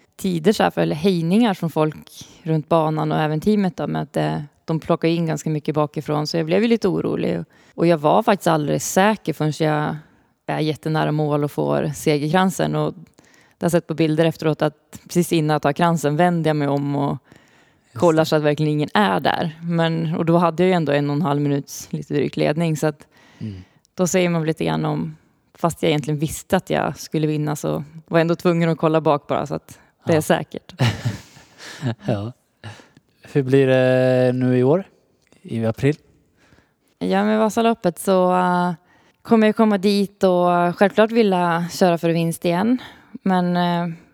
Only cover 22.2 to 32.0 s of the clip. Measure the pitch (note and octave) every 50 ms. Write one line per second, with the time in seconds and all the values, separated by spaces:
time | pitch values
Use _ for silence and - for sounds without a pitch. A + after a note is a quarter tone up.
22.2 | B2+ D3+ - D#3 D3+ D3+ D3 D#3+ E3+ E3 D#3 D3 - D#3 D3+ - - _ _ -
23.2 | - _ _ - A2+ G#2+ G2 F#2 F2+ - _ _ _ _ _ - F#3 E3+ - F#3
24.2 | F3+ F3 E3+ E3 D#3 D#3 D#3+ - E3 E3 D#3 D#3 D#3 D#3 D3+ D#3 E3+ D#3+ D#3 -
25.2 | _ _ _ _ _ _ _ - - E3+ D#3 - - E3+ D#3 D3 D3 D3+ D3+ C#3+
26.2 | D#3+ D3 - - - - - F3+ - - D#3 D3 - - D3 - - - - D#3
27.2 | D3+ D3+ D#3 D3+ D3+ D3+ D3 - - D#3 D3+ - C#3+ D3+ D#3+ D#3+ - - E3 E3
28.2 | D#3+ E3 E3+ - - F#3 E3+ E3+ E3+ E3 E3 - - D#3+ D#3 D#3+ D3+ D#3+ D3 C#3+
29.2 | - - C#3 - - C#3 D#3+ D#3 - - - - _ _ _ _ _ - E3+ D3+
30.2 | D#3 - E3+ D#3+ C#3+ - - - - - - - C3 A2+ - - - A#2 - -
31.2 | - - _ - - _ _ - - - - - D3+ B2 A#2 -